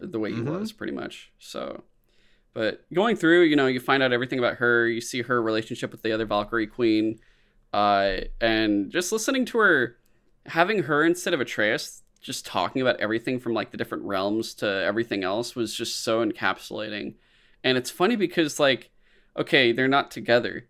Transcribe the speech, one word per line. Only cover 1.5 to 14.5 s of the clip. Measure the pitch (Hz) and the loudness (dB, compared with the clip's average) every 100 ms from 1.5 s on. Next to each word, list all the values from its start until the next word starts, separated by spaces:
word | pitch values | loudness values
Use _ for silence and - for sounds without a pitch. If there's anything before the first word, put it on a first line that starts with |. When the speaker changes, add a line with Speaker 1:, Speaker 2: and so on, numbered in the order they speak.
| - 65 - - _ _ _ _ _ _ | -10 -10 -12 -18 _ _ _ _ _ _
Speaker 1:
but | 120 107 - - | -4 -4 -4 -4
going | 165 226 196 | 0 2 4
through, | 165 175 | 6 6
you | 165 147 | 6 6
know, | 131 | 4
you | 127 | 2
find | - 135 | 2 4
out | 131 | 4
everything | 120 127 135 | 2 0 0
about | 120 - | 0 2
her. | 120 117 117 | 2 4 2
You | 117 | 0
see | - 127 | -4 -6
her | 113 120 | -2 0
relationship | 110 110 110 120 117 | 0 -2 -4 -6 -8
with | - | -6
the | 110 | -2
other | 110 107 | -2 0
Valkyrie | 104 104 117 107 | -2 0 -2 -2
queen, | - 117 107 110 110 _ _ _ _ _ | 0 2 4 2 -4 _ _ _ _ _
uh, | 101 104 101 98 95 - - | 2 4 4 2 0 -6 -2
and | 117 110 110 101 98 | 0 2 2 0 -2
just | 156 - | -4 -2
listening | 220 - 269 226 | -2 -2 -2 0
to | 233 | 2
her, | 202 147 120 - _ _ _ _ - | 4 4 0 -6 _ _ _ _ -2
having | 165 185 214 | 2 2 2
her | 143 147 165 | 0 2 2
instead | 175 196 | 0 -2
of | 160 | -2
Atreus, | 120 - 107 143 - - - _ | -2 -2 0 0 -6 -16 -20 _
just | - 127 - | -12 -12 -6
talking | 101 87 135 | -2 -2 0
about | 127 - | 0 0
everything | 104 113 131 127 | -2 -2 -2 -4
from, | 120 | -2
like, | 113 - | -4 -4
the | 104 | -8
different | 117 110 95 | -8 -8 -4
realms | 98 101 110 110 | -2 -2 -2 -4